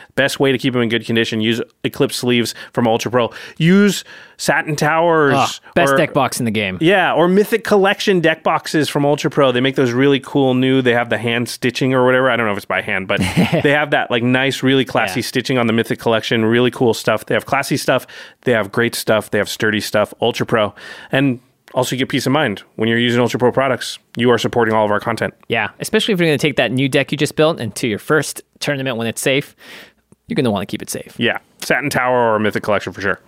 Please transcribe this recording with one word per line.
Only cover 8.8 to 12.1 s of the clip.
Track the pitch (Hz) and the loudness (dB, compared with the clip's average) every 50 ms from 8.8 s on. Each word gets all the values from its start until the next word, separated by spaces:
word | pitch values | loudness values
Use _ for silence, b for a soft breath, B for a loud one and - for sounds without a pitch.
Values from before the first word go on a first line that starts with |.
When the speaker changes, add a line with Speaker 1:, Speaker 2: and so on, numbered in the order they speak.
| 135 - | 0 0
Speaker 1:
from | - 151 143 | 0 0 0
Ultra | 143 147 143 - 147 | 2 0 0 -2 -2
Pro. | - 151 139 131 | 2 2 2 4
They | 123 123 | 2 2
make | 127 135 131 | 0 0 0
those | 151 135 120 | 0 0 0
really | 117 127 139 143 139 127 | 2 2 4 4 2 2
cool | - - - 143 135 131 127 | -2 -2 0 2 2 2 2
new, | 127 131 131 131 135 | 2 2 2 2 4
they | 127 123 | 4 2
have | 117 120 120 113 | 2 2 0 0
the | 110 101 | -2 -2
hand | 110 120 117 120 117 - | -2 -2 -2 -2 -2 -4
stitching | - - - 123 120 - 143 131 135 | -6 -4 -4 -4 -2 0 0 0 2
or | 127 123 | 4 4
whatever. | 127 | 4